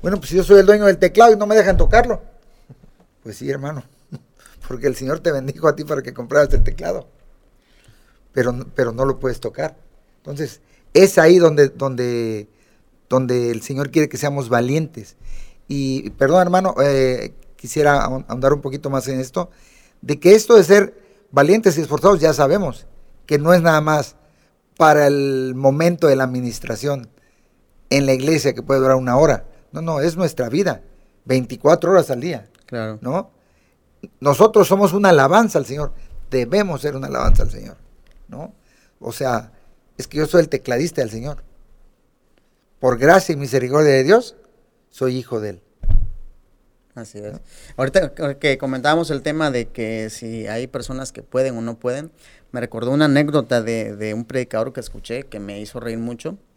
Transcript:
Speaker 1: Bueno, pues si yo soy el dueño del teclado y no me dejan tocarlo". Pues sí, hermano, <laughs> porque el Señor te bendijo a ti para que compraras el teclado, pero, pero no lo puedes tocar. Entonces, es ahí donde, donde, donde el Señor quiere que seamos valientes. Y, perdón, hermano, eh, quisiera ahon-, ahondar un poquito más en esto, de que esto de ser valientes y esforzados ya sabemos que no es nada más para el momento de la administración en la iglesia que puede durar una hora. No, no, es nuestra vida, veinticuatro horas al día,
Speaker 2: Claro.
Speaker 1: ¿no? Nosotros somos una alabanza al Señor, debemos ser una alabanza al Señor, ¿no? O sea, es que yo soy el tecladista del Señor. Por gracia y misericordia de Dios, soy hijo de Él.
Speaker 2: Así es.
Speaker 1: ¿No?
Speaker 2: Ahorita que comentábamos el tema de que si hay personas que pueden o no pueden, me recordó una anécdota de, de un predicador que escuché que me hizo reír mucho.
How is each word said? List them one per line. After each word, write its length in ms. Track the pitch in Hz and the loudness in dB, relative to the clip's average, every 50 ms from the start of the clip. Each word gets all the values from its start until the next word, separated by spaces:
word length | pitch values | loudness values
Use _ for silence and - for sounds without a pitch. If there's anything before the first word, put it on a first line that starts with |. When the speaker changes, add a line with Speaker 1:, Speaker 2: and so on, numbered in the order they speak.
| - | -2
Speaker 1:
Bueno, 140 | 175 196 | -4 -4
pues 120 | 190 131 120 | -4 -6 -2
si 60 | 156 | -2
yo 80 | 185 180 | -2 6
soy 160 | - 202 196 | 8 8 8
el 80 | 190 | 10
dueño 180 | 196 208 208 208 | 8 4 6 4
del 140 | 202 185 160 | 2 4 4
teclado 340 | 190 175 - 214 233 233 220 | 2 2 6 6 8 8 8
y 20 | |
no 120 | 202 208 | 4 2
me 80 | 202 214 | 2 4
dejan 220 | 220 190 - - | 4 4 4 4
tocarlo". 440 | - - - - 226 240 254 208 - - - _ _ _ _ _ _ _ _ - _ - - _ _ _ _ _ _ _ | 4 4 6 6 4 4 2 -4 -8 -8 -18 _ _ _ _ _ _ _ _ -20 _ -20 -20 _ _ _ _ _ _ _
Pues 140 | 113 101 | -18 -16
sí, 120 | - - 139 | -10 -8 -8
hermano, 340 | 139 143 135 143 156 139 - _ _ _ _ _ | -8 -6 -8 -10 -10 -12 -14 _ _ _ _ _
<laughs> 560 | - - _ _ _ _ _ - - - - | -20 -20 _ _ _ _ _ -20 -20 -18 -14
porque 180 | - 127 120 123 | -12 -10 -2 -2
el 100 | 139 127 | -2 -2
Señor 240 | - 135 131 147 165 | -2 -4 -6 -6 -2
te 120 | - 170 | -2 -2
bendijo 360 | 151 135 131 139 143 - 160 | -2 -2 -6 -8 -8 0 0
a 80 | 156 143 | 0 0
ti 80 | 156 151 | 0 -6
para 200 | 147 156 139 123 | -6 -8 -8 -8
que 100 | 123 123 | -10 -14
compraras 400 | 127 120 117 139 147 147 139 - | -14 -12 0 2 2 4 4 4
el 100 | - - | 4 4
teclado, 440 | - - - - 165 185 175 - _ _ _ _ _ _ _ _ _ _ _ _ _ _ _ _ _ _ _ _ _ _ _ _ _ _ | 2 2 -4 -8 -8 -8 -8 -10 _ _ _ _ _ _ _ _ _ _ _ _ _ _ _ _ _ _ _ _ _ _ _ _ _ _
pero, 340 | 135 117 123 123 123 131 - - | -4 -2 -2 -4 -6 -12 -10 -6
pero 160 | - 127 117 | -4 -4 -4
no 140 | 113 120 135 | -2 -4 -4
lo 140 | 139 135 - | -4 -4 -4
puedes 200 | - 131 120 - | -6 -6 -6 -6
tocar. 360 | - 113 - - 151 - - _ _ _ _ _ _ _ _ | -10 -12 -8 -8 -10 -10 -10 _ _ _ _ _ _ _ _
Entonces, 440 | _ _ - 147 139 160 123 - _ _ _ _ _ _ _ - | _ _ -16 -10 -10 -10 -10 -10 _ _ _ _ _ _ _ 4
es 240 | 156 190 190 - | 4 4 6 6
ahí 200 | 185 160 165 180 180 | 4 6 6 6 6
donde, 300 | 170 165 151 147 143 135 | 6 4 4 4 2 2
donde, 800 | - - 135 135 131 123 123 123 120 117 117 113 110 104 104 _ _ _ _ _ _ _ _ _ _ _ _ _ | 2 -6 -8 -6 -4 -4 -6 -4 -4 -4 -6 -6 -8 -10 -12 _ _ _ _ _ _ _ _ _ _ _ _ _
donde 400 | 127 131 131 123 123 123 120 120 | -2 0 0 0 -2 -2 -2 -2
el 100 | 117 113 | -4 -6
Señor 280 | - - 139 131 143 135 | -8 -8 -6 -6 -6 -2
quiere 200 | - 165 151 151 | 0 0 0 0
que 80 | - | -4
seamos 320 | - 151 143 143 139 131 113 | -6 -6 -4 -4 -6 -4 -2
valientes. 680 | 123 117 120 127 139 156 160 139 - 117 104 - _ _ - - - - - - - - _ | 0 0 0 0 -2 -2 -4 -6 -10 -18 -20 -20 _ _ -12 -12 -10 -10 -12 -14 -20 -20 _
Y, 440 | _ 139 139 139 135 131 135 - 107 | _ -8 -6 -4 -4 -4 -6 -8 -10
perdón, 300 | - - 135 135 165 185 | -2 0 2 4 4 4
hermano, 340 | 180 175 180 185 190 190 - - 139 | 4 4 2 2 0 0 0 0 0
eh, 500 | 143 139 135 131 127 127 120 - - - - - - - | 2 2 2 2 0 0 -4 -8 -12 -14 -18 -20 -20 -20
quisiera 500 | - - 120 - 156 147 147 143 139 110 | -20 -18 -8 -2 0 2 2 4 2 0
ahon-, 200 | 120 127 131 131 | -2 -6 -8 -8
ahondar 260 | - - 127 127 135 147 | -10 -8 -2 0 0 0
un 80 | 139 | 0
poquito 280 | 139 139 131 143 - 139 | -4 -10 -10 -8 -8 -6
más 180 | 139 135 127 | -6 -6 -4
en 120 | 131 135 127 | -6 -6 -6
esto, 300 | 131 127 _ 185 175 175 _ _ _ _ _ _ _ _ _ _ | -8 -6 _ -8 -8 -8 _ _ _ _ _ _ _ _ _ _
de 180 | - 135 147 143 | -8 -8 -8 2
que 160 | - 175 202 | 6 6 6
esto 200 | 220 214 - 233 | 6 6 6 6
de 80 | 214 175 | 6 8
ser 380 | 147 202 208 196 - - - _ _ _ _ _ _ | 8 6 4 4 0 -6 -20 _ _ _ _ _ _
valientes 460 | - 139 139 147 196 220 220 196 156 | 2 2 4 4 4 4 2 2 0
y 40 | 160 | 0
esforzados 380 | 156 - 147 147 - 190 208 160 | -4 -4 -4 2 2 2 4 4
ya 120 | 147 160 147 | 2 0 2
sabemos 520 | 156 147 135 160 208 190 143 120 - - - - - - - - _ - | 2 2 2 2 0 -2 -4 -8 -10 -18 -20 -20 -20 -20 -20 -20 _ -6
que 140 | - 151 147 | -4 -2 0
no 140 | 143 165 180 | 2 4 2
es 80 | 180 165 | 4 4
nada 180 | 170 156 156 | 4 2 2
más 340 | 151 156 156 151 139 - _ _ _ _ _ _ _ _ _ _ _ _ _ | 2 0 0 -2 -2 -6 _ _ _ _ _ _ _ _ _ _ _ _ _
para 300 | _ 170 156 151 151 147 | _ 6 6 6 6 4
el 460 | 139 143 143 139 139 135 131 131 131 127 | 4 2 2 0 -2 -2 -4 -4 -6 -6
momento 500 | 127 139 135 139 147 165 175 175 165 - | 0 0 0 2 2 0 0 0 2 2
de 80 | 151 135 | 2 4
la 80 | 131 131 | 2 0
administración 840 | 127 127 127 123 120 110 - - - 113 104 - 143 143 135 120 113 _ _ _ _ _ _ _ _ _ _ _ _ _ _ _ _ | -2 -4 -6 -6 -8 -10 -10 -10 -10 -10 -8 -6 -6 -6 -6 -10 -18 _ _ _ _ _ _ _ _ _ _ _ _ _ _ _ _
en 160 | 135 139 143 | 0 0 2
la 80 | 135 131 | 2 0
iglesia 400 | 127 131 151 160 147 - 143 120 | 0 0 0 -2 0 0 -2 -4
que 80 | 131 | -4
puede 180 | 127 - 135 135 | -4 -2 0 0
durar 160 | 131 131 131 | 2 2 2
una 220 | 131 127 127 123 | 0 0 0 2
hora. 280 | 135 160 156 127 - - - - _ _ _ | 2 2 2 2 -2 -6 -16 -20 _ _ _
No, 100 | - 156 | -14 -10
no, 180 | 160 165 160 143 | -8 -6 -6 -4
es 140 | 139 170 165 | -4 -4 -2
nuestra 340 | 170 185 160 165 - 127 117 | -2 -4 -4 -4 -6 -8 -4
vida, 320 | 117 170 202 175 123 - - - - _ _ _ _ _ _ | -2 -2 -2 -2 -4 -6 -12 -20 -20 _ _ _ _ _ _
veinticuatro 680 | - 127 131 123 - 127 120 - 143 170 170 170 170 | -4 -2 -2 -2 -6 -12 -2 2 2 2 2 2 2
horas 200 | 196 185 147 - | 2 2 2 0
al 100 | 135 120 | -6 -8
día, 260 | 131 175 160 113 98 _ _ _ _ | -6 -10 -10 -12 -14 _ _ _ _
Speaker 2:
Claro. 320 | - 127 117 110 110 107 110 | -12 -10 -10 -8 -10 -10 -10
Speaker 1:
¿no? 300 | - 123 143 185 196 _ _ _ _ _ _ _ _ _ _ _ _ _ _ _ - - _ _ | -10 -8 -8 -8 -8 _ _ _ _ _ _ _ _ _ _ _ _ _ _ _ -20 -20 _ _
Nosotros 480 | 131 143 139 - 208 220 220 214 180 | 0 0 4 6 4 6 6 4 4
somos 260 | - 190 196 208 180 160 | 4 4 2 2 0 0
una 160 | 202 202 190 | 2 4 4
alabanza 480 | 175 147 135 135 175 220 233 214 - | 6 6 4 4 4 4 2 2 0
al 80 | 160 135 | -4 -4
Señor, 280 | - 135 147 151 139 - - - - - - - - | -4 -8 -8 -8 -8 -8 -12 -14 -16 -16 -16 -12 -4
debemos 520 | - 131 120 117 156 208 208 190 160 139 | -4 -4 -2 0 -2 -2 -2 -2 -4 -6
ser 140 | - 147 139 | -6 -8 -8
una 120 | 135 135 | -8 -10
alabanza 340 | 139 139 123 131 - - - - | -8 -6 0 4 6 6 6 4
al 60 | - | 2
Señor, 280 | - - - - - _ - _ _ _ _ _ - - - | -2 -8 -14 -20 -20 _ -20 _ _ _ _ _ -20 -20 -20
¿no? 260 | - - 131 - - - _ _ _ _ _ _ _ _ _ | -20 -16 -16 -16 -18 -18 _ _ _ _ _ _ _ _ _
O 120 | - 117 | -14 -14
sea, 400 | 120 - 143 127 120 110 - - _ _ _ _ _ _ _ _ _ | -10 -6 -4 -4 -4 -4 -6 -10 _ _ _ _ _ _ _ _ _
es 100 | - 127 | -16 -16
que 120 | - - 151 | -10 -4 -4
yo 80 | 156 | -4
soy 140 | 151 - 180 | 2 2 2
el 80 | 160 151 | 2 2
tecladista 520 | - 131 - - 123 120 156 170 - - | -4 -8 -6 -6 -4 -4 -4 -6 -4 -6
del 80 | 127 110 | -6 -6
Señor. 340 | 107 113 120 143 143 - - - _ _ - _ - _ _ _ _ _ _ _ _ _ _ _ _ _ _ _ _ _ _ _ _ _ | -8 -12 -12 -12 -14 -14 -16 -20 _ _ -20 _ -20 _ _ _ _ _ _ _ _ _ _ _ _ _ _ _ _ _ _ _ _ _
Por 180 | - 127 123 117 | 0 0 0 2
gracia 340 | 131 151 180 190 - - 165 | 4 6 6 6 4 0 -6
y 20 | |
misericordia 560 | 139 143 127 123 131 120 123 135 151 156 151 | -6 -6 -4 -4 -4 -2 0 0 2 4 4
de 120 | 135 135 131 | 4 2 4
Dios, 320 | 147 202 240 240 - _ _ _ _ _ _ _ _ _ _ _ _ | 4 4 2 2 -2 _ _ _ _ _ _ _ _ _ _ _ _
soy 280 | _ - 135 127 127 | _ -6 -6 -4 -4
hijo 220 | 131 120 - 127 110 | -6 -10 -8 -10 -8
de 80 | 104 104 | -8 -10
Él. 120 | 95 90 _ _ _ _ - - - - - - - - - - _ _ _ _ _ _ _ _ _ _ _ _ _ | -12 -16 _ _ _ _ 0 2 2 2 2 0 -8 -14 -18 -20 _ _ _ _ _ _ _ _ _ _ _ _ _
Speaker 2:
Así 240 | 127 113 - - 104 | -18 -18 -18 -18 -16
es. 140 | 104 104 - | -16 -16 -16
Speaker 1:
¿No? 60 | - - _ - - - - - | -18 -20 _ -20 -20 -20 -20 -8
Speaker 2:
Ahorita 360 | - 135 135 139 190 180 - - - 160 143 139 139 | -8 -8 -2 0 0 -2 -2 -6 -8 -8 -8 -8 -4
que 180 | - 147 135 | -2 -2 -2
comentábamos 540 | 135 - 135 131 131 123 147 156 165 170 143 | -2 -4 -8 -8 -4 0 0 0 0 0 -4
el 100 | 156 131 | -6 -6
tema 300 | 117 151 151 156 160 147 | -6 -6 -6 -4 -4 -4
de 160 | 131 120 117 | -4 -4 -6
que 420 | - - - 113 110 113 110 110 110 | -8 -10 -10 -8 -8 -8 -8 -10 -12
si 380 | - - - 113 113 113 110 | -12 -14 -14 -14 -12 -12 -12
hay 200 | 104 107 117 127 | -10 -10 -10 -10
personas 440 | 127 - 135 120 - 131 131 135 - | -10 -12 -14 -12 -12 -12 -12 -14 -14
que 100 | _ - - | _ -20 -20
pueden 340 | _ - 127 131 135 123 | _ -4 -2 -2 -2 -4
o 40 | 117 | -6
no 160 | 113 117 117 113 | -8 -10 -10 _
pueden, 320 | - 123 123 139 151 - _ _ _ _ _ _ _ _ | -8 -8 -6 -6 -10 -16 _ _ _ _ _ _ _ _
me 80 | - 123 | -10 -10
recordó 320 | 120 - - 113 117 123 | -10 -10 -10 -8 -6 -4
una 140 | 135 147 156 | -2 -2 -2
anécdota 560 | 147 139 143 147 147 147 151 120 - 127 120 | 0 0 -2 -2 -2 -2 -4 -4 -2 -6 -4
de, 340 | 110 113 113 113 110 107 104 | -4 -4 -8 -8 -8 -10 -10
de 180 | 101 107 107 107 | -10 -10 -8 -8
un 120 | 113 117 | -10 -10
predicador 480 | _ 127 131 123 _ - 110 113 131 120 | _ -10 -10 -8 _ -8 -8 -8 -8 -10
que 60 | 131 | -16
escuché 440 | 113 - - - - - 117 127 139 | -16 -16 -18 -18 -14 -12 -12 -14 -14
que 160 | - - 104 | -14 -16 -16
me 200 | 101 101 101 104 | -14 -14 -14 -16
hizo 200 | 107 104 - 127 | -16 -16 -16 -14
reír 200 | 113 117 113 113 | -12 -12 -10 -10
mucho. 380 | 113 120 120 117 - 160 190 202 _ _ _ | -10 -10 -12 -12 -14 -14 -14 -16 _ _ _